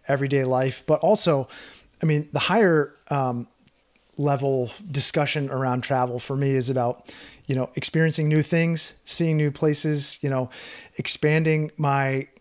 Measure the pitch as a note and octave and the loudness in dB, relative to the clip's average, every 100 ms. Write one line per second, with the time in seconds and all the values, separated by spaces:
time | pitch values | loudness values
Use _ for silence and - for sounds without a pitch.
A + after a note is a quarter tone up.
0 | - C#3 C3+ C#3 B2+ B2+ C3 - - D3+ | -2 -2 0 0 2 0 0 -2 0 2
1 | E3+ G#3+ F3 C#3 B2+ - - - _ - | 4 2 2 0 -2 -12 -20 -20 _ -4
2 | D#3+ D3+ D3+ C#3+ - G#3 F#3+ D#3 C#3+ - | 0 0 0 -2 0 4 4 4 2 -6
3 | - C#3+ B2+ A#2+ - _ _ _ _ _ | -4 -2 -2 -4 -8 _ _ _ _ _
4 | _ - C#3+ C#3 C#3 C3+ A#2+ - G#3 C#3 | _ -4 -2 0 0 0 -2 -8 -6 -2
5 | - D#3+ C#3+ D3+ C#3 C3+ C3 B2 - C3 | 0 0 0 -2 -4 -2 -2 -2 0 0
6 | B2 B2 - C#3 C#3 C3+ B2 B2+ A#2+ B2 | 0 -2 -4 0 2 2 0 0 0 -4
7 | - - - - - C3 B2 - - D#3+ | -12 -20 -20 -12 -4 -2 -2 -4 -2 2
8 | E3 D#3 D3+ D#3 C#3+ E3+ E3 E3 - - | 2 2 2 2 2 2 2 -2 -6 -10
9 | - - E3 D#3 D3 - D#3 D3 D#3 D3 | -6 -2 0 2 0 0 0 0 0 0
10 | C#3 - C#3+ C3 B2+ - - - - - | -2 -2 -2 -2 -4 -8 -18 -18 -12 -6
11 | - - D3+ D#3 D#3+ D#3 D3+ - D3 C#3 | -4 0 2 2 2 0 -2 -2 0 2
12 | C3+ C3+ - _ | 0 -2 -6 _